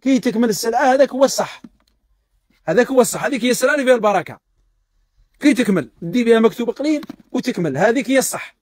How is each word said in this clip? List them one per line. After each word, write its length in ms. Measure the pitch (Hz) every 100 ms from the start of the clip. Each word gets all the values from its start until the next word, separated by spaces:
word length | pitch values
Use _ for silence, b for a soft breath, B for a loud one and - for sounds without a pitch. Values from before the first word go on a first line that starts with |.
كي 160 | 262 262
تكمل 300 | 247 214 240
السلعه 460 | 202 226 233 277
هذاك 160 | 269 262
هو 140 | 254
الصح، 380 | 269 - - - - _ _ _ _ _ _ _ _ _ -
هذاك 240 | 175 240
هو 100 | 262
الصح، 240 | 233 240
هذيك 200 | 214 269
هي 60 | 240
السلعه 240 | 240 254
اللي 100 | 294
فيها 100 | 254
البركه. 440 | 247 208 190 156 107 _ _ _ _ _ _ _ _ _ _
كي 140 | 294
تكمل 360 | 240 226 185 120 _
دي 220 | 170 240
بها 160 | 233 226
مكتوب 300 | 220 - 233
قليل 340 | 220 285 302 - - _
وتكمل، 460 | 254 254 226 165 135
هذيك 320 | 202 233 240
هي 80 | 262
الصح. 380 | - 143 - _